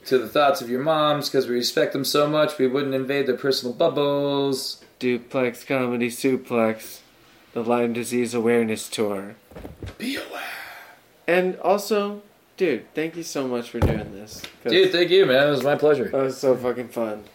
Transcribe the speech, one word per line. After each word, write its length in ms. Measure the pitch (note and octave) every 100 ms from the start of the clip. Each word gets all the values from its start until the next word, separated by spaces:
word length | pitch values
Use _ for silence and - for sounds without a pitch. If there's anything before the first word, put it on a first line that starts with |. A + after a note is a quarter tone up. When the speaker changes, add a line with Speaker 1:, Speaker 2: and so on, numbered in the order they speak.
| -
Speaker 1:
to 120 | B2+
the 100 | A2
thoughts 340 | D3+ C#3+ C3+
of 80 | A#2+
your 120 | A#2+
moms, 480 | D3+ D#3 D3+ C#3+ -
'cause 180 | C3+ A#2+
we 60 | A#2+
respect 380 | A#2+ D#3+ C3+
them 100 | C3+ C3
so 220 | D3 D3+
much, 300 | D3+ D3 -
we 80 | C3
wouldn't 300 | C3+ C3+ C3+
invade 320 | C3 C#3+ B2+
their 100 | A#2
personal 360 | C#3 C3 B2 A#2+
bubbles. 1040 | - C3+ C#3+ C#3+ C#3+ C#3 C#3 C3 - - - -
Speaker 2:
Duplex 640 | B2 A#2+ - C3+ B2 A#2+
Comedy 460 | - C3+ B2 A#2+ A#2+
Suplex. 920 | A#2+ C3+ B2+ - A#2+ A2 A2 - - - _ _ - _
The 80 | A#2+
Lyme 300 | A#2 A#2+ A#2+
Disease 400 | A#2 A#2 B2 A#2
Awareness 540 | A#2+ A2+ A#2+ A2 G#2+ -
Tour. 460 | - G#2 G2 G2+ - _ - - - - -
Speaker 1:
Be 180 | B3+ C#4
aware. 260 | - - - - - - - - _ _ -
Speaker 2:
And 300 | F3+ F#3 -
also, 640 | E3+ G3+ G3+ G#3 G3+ G#3 - _ _ -
dude, 280 | F3+ A2 -
thank 220 | D3+ E3 E3+
you 80 |
so 240 | D#3+ D3 C3
much 220 | A#2+ A#2
for 100 | A#2
doing 320 | G#2+ A2 G#2
this. 280 | G2 G#2+ - - -
'Cause 80 | A#2+
Speaker 1:
Dude, 200 | D3+ F#3
thank 180 | E3+ E3
you, 160 | F#3+ D#3
man. 220 | C3 D3
It 40 |
was 120 | C#3
my 120 | C#3 C#3+
pleasure. 300 | D3 C3+ G#2+
Speaker 2:
That 120 | C3+
was 160 | C3+ C3
so 180 | C3+ A#2
fucking 340 | B2 A#2+ A2+
fun. 340 | A#2+ A2+ G#2+ G#2